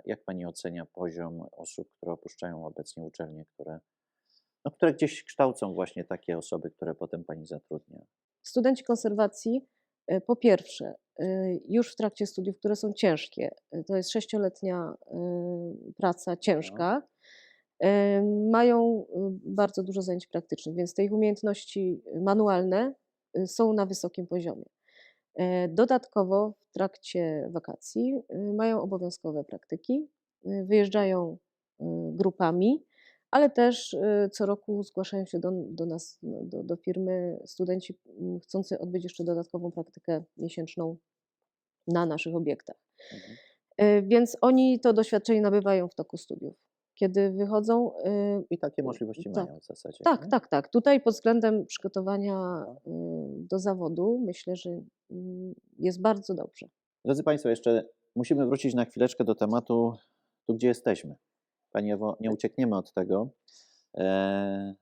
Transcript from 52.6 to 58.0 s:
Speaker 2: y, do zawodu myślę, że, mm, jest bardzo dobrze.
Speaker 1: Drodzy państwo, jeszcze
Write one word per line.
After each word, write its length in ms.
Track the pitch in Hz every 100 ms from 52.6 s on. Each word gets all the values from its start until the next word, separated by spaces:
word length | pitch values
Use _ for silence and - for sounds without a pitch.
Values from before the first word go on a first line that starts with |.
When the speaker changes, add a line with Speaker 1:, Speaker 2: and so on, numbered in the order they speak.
| - - 165
Speaker 2:
y, 40 | 165 170 160 143 143 180
do 80 | 185
zawodu 640 | 196 185 160 165 202 247 208
myślę, 300 | 180 - 180
że, 140 | 180 175 - _ -
mm, 440 | 185 185 180 185 - _ -
jest 240 | 185 180
bardzo 320 | 214 202 202
dobrze. 320 | 170 - - - _ _ _
Speaker 1:
Drodzy 180 | 120 139
państwo, 260 | 156 147 123
jeszcze 400 | 113 120 113 - _